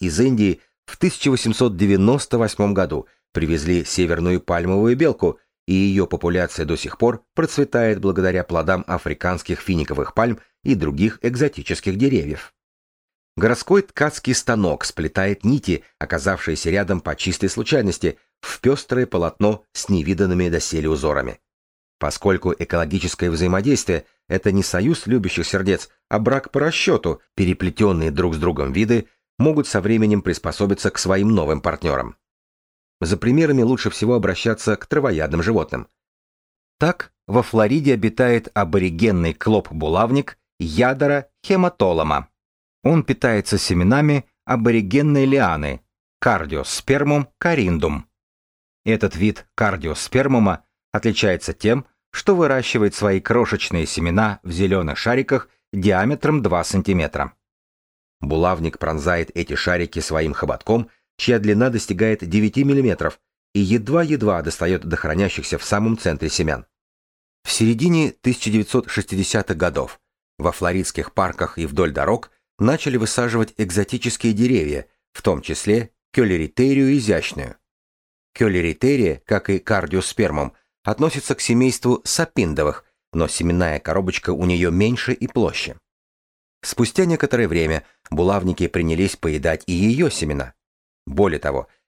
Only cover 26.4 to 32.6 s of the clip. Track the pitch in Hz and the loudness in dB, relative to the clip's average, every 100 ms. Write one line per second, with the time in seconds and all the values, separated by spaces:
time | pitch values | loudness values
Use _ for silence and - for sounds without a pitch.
26.4 | - 139 151 165 - 135 87 76 _ - | -2 -2 0 0 0 0 0 -6 _ -2
27.4 | 90 92 92 - 107 87 80 71 87 78 | 0 0 -2 2 2 4 0 0 0 0
28.4 | 87 73 69 78 110 117 120 _ _ - | -2 -2 -2 0 2 2 0 _ _ 0
29.4 | 135 151 139 104 98 113 107 104 92 82 | 2 2 0 -2 2 2 4 2 0 -4
30.4 | - - 101 98 101 - 90 95 104 104 | -4 -2 0 0 -2 -2 0 2 4 2
31.4 | 76 76 85 76 82 69 62 - _ _ | 2 0 -2 -2 -2 -2 -4 -12 _ _
32.4 | _ _ | _ _